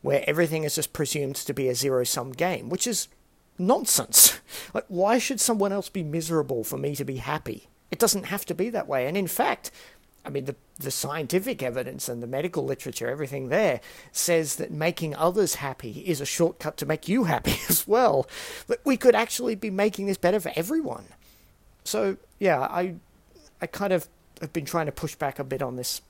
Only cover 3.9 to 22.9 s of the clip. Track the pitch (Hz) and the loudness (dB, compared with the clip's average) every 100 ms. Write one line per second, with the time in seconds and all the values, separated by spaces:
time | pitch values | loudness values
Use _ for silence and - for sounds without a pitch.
3.9 | - 113 - - - - - - - - | 0 4 8 8 6 -12 -14 -8 -8 -4
4.9 | 175 196 240 - 247 - 226 196 202 - | 2 4 4 2 0 0 2 2 0 -4
5.9 | 196 156 165 160 160 139 123 113 135 143 | -4 -2 -4 0 0 2 -2 -2 -4 -4
6.9 | 143 139 127 127 151 - - - _ _ | -4 -6 -6 -4 -4 -4 -12 -14 _ _
7.9 | - 226 202 - 202 - 165 220 226 - | 2 2 2 -2 -6 -4 -4 -2 -2 -2
8.9 | 135 127 185 180 - - 247 - - - | 0 0 -2 -2 0 0 0 -8 -16 -20
9.9 | - _ _ - 139 135 135 _ - 135 | -20 _ _ -8 -6 -6 -10 _ -10 -6
10.9 | - 139 156 139 180 220 240 127 123 123 | -4 -4 -4 0 0 0 -2 -2 -4 -6
11.9 | 135 - 120 120 131 175 175 135 135 135 | -8 -8 -6 -4 -4 -2 -2 -4 -4 -6
12.9 | - 117 139 135 139 131 160 202 123 - | -6 -6 -4 -6 -6 0 2 2 0 -6
13.9 | - - - - 165 151 - - 151 165 | -20 -10 -4 2 2 2 -4 -6 0 -2
14.9 | 170 160 143 165 190 190 - 143 131 120 | 0 -4 2 2 4 2 0 -6 -8 -10
15.9 | 117 185 143 139 - 165 - 151 - 143 | -8 -4 -2 -2 2 2 2 -8 -4 -2
16.9 | 156 - 226 190 131 - 117 - 165 - | -2 2 2 4 2 0 -2 2 0 4
17.9 | 220 247 135 - - - - - - 302 | 6 6 4 0 -8 -12 -12 -4 -2 2
18.9 | 254 254 294 - - 240 208 220 190 208 | 6 8 6 2 -2 -2 -2 -4 2 0
19.9 | 196 196 190 175 208 165 156 170 320 302 | 2 -4 2 2 2 0 -4 -2 -2 -2
20.9 | 117 - - _ _ _ _ _ _ - | -8 -12 -20 _ _ _ _ _ _ -4
21.9 | 214 196 196 _ _ 196 143 135 170 180 | 0 0 -2 _ _ 4 4 2 -2 -2